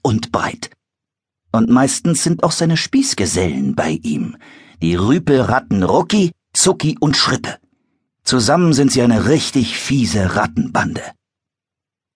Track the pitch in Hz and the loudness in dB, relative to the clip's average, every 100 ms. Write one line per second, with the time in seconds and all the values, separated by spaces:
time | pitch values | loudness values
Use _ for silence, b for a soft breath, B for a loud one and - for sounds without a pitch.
0 | - 110 - - - - - - _ _ | -2 -2 -2 -4 -4 -8 -14 -18 _ _
1 | _ _ _ _ _ 113 117 127 135 - | _ _ _ _ _ -2 2 2 2 -2
2 | 165 151 254 165 165 - 165 160 - 269 | -2 -2 -2 -2 -2 -2 -2 -2 0 -2
3 | 269 - 87 87 90 67 67 - 80 80 | 0 -2 -4 -2 -2 -2 -2 -2 -4 -4
4 | 80 73 - - B B B B 82 87 | -4 -4 -6 -10 B B B B -2 0
5 | 101 170 165 135 107 127 - 98 92 131 | 2 0 2 2 2 0 0 0 2 2
6 | 175 214 175 - _ - 190 180 151 - | 2 0 0 -2 _ 0 0 0 -2 0
7 | 147 135 - 127 - - _ _ _ _ | 0 0 0 -2 -6 -14 _ _ _ _
8 | _ _ - 127 110 165 170 139 139 131 | _ _ -2 0 2 4 4 4 4 4
9 | 120 110 98 156 - 139 113 - - 139 | 4 2 2 2 2 -2 -2 -4 -2 0
10 | 107 107 92 92 82 80 85 78 78 - | 0 0 0 0 -2 -2 -2 -2 -4 -6
11 | - - _ _ _ _ _ _ _ _ | -12 -18 _ _ _ _ _ _ _ _
12 | _ | _